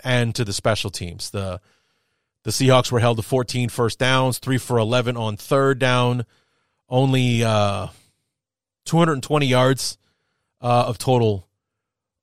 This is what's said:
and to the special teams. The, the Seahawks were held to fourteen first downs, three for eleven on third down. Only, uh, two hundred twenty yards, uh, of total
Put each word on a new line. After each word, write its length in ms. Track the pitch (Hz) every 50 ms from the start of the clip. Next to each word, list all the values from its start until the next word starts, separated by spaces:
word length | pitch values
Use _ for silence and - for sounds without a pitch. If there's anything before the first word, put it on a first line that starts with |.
| -
and 300 | 127 127 123 120 117 110
to 100 | - 123
the 80 | 101 98
special 380 | - - 117 107 - - 101
teams. 400 | - - - 87 85 - - -
The, 300 | - 104 98 95 90 87 - _ _ _ _ _ _ _ _ _ _ _ _ _ _ _ _
the 80 | 110
Seahawks 400 | 107 - 135 127 127 127 123 -
were 100 | - 120
held 180 | 120 120 120 113
to 40 | 107
fourteen 460 | - - 127 123 - - 123 123 117
first 300 | - - 123 110 - -
downs, 400 | 131 127 131 131 131 131 120 -
three 200 | - 127 131 123
for 200 | - - 123 117
eleven 380 | 110 107 120 127 120 117 123
on 200 | 120 113 110 107
third 420 | 101 - - 147 139 135 135 139 123
down. 460 | 131 127 127 123 123 123 123 120 117 - _ _ _ _ _ _ _ _ _ _ _ _
Only, 560 | 127 127 135 139 127 131 127 123 120 117 117
uh, 440 | 113 110 107 104 101 101 98 98 - - - _ _ _ _ _ _ _ _ _ _ _ _ _ _ _ _ _
two 140 | - - 165
hundred 240 | 170 165 156 135 120
twenty 240 | - 151 151 143
yards, 520 | 131 123 127 127 131 135 131 - - - - _ _ _ _ _ _ _ _ _ _ _ _
uh, 240 | - 120 123 120 120
of 120 | 117 117 -
total 500 | - - 127 123 117 110 104 95 - _ _ _ _ _ _ _ _ _ _ _ _ _ _ _